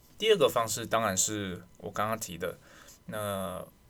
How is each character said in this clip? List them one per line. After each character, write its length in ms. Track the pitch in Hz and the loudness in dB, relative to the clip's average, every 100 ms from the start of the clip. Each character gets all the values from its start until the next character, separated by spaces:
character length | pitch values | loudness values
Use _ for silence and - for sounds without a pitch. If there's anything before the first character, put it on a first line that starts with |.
| - - | -20 -2
第 140 | 214 | 4
二 80 | 208 | 6
个 100 | 127 | 6
方 180 | 123 113 | 4 0
式 200 | 113 110 | -2 0
当 160 | 113 | 2
然 160 | - 95 | 2 2
是 440 | - 107 98 90 - - | 0 0 -4 -8 -12 -14
我 120 | - | -10
刚 160 | 98 107 | -4 -2
刚 100 | 110 | -2
提 200 | - 82 | -6 -6
的， 200 | 87 - - - - - - | -6 -6 -14 -20 -20 -20 -10
那 580 | 110 104 98 95 92 - - - | -6 -4 -4 -4 -8 -12 -18 -20